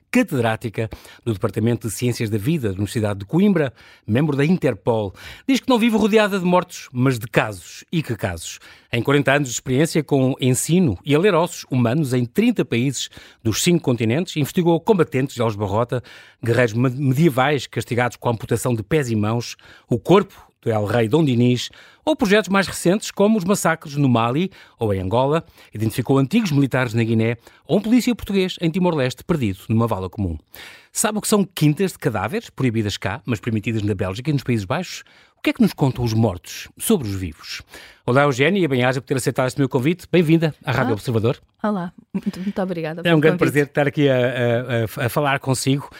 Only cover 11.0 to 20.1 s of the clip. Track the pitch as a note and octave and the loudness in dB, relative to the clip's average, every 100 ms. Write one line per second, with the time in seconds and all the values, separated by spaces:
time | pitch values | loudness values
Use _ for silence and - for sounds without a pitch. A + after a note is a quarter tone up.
11 | D3 D3 G#3 D#3+ F3 - - C3 A#2 D3 | 0 2 4 2 0 -6 -4 0 2 0
12 | C3+ B2+ A#2+ - A#3+ G3 D#3+ A#2 C#3 - | 0 0 0 0 0 0 -2 0 -2 -4
13 | - - - _ A2 - F3 E3+ - A#2+ | -10 -14 -20 _ -4 0 2 2 2 0
14 | A2 C#3 F#3 D#3 C3+ F#3+ E3+ E3 - G3 | 0 0 -2 -4 -2 0 2 2 2 2
15 | D3+ B2+ C#3 A#2 A2+ G2+ G2+ G#2 A#2+ B2 | 2 0 -4 -2 -2 -2 -2 -2 -2 -4
16 | - - - - A2+ A#2 A#2+ A#2 C3 B2+ | -8 -20 -20 -8 0 2 2 2 0 0
17 | C3 B2+ E3 B2 C#3 C#3+ - B2 - A2+ | 0 4 4 4 0 -2 -4 -8 -4 -2
18 | B2 - B2+ A2 A#2 A#2 B2+ A2+ - D#3 | -2 -2 -4 -2 -2 -2 -2 -2 0 -2
19 | B2 G#2+ G#2 A#2+ - - - - - A#2+ | 0 0 0 -2 -6 -14 -20 -18 -6 -4
20 | - | 4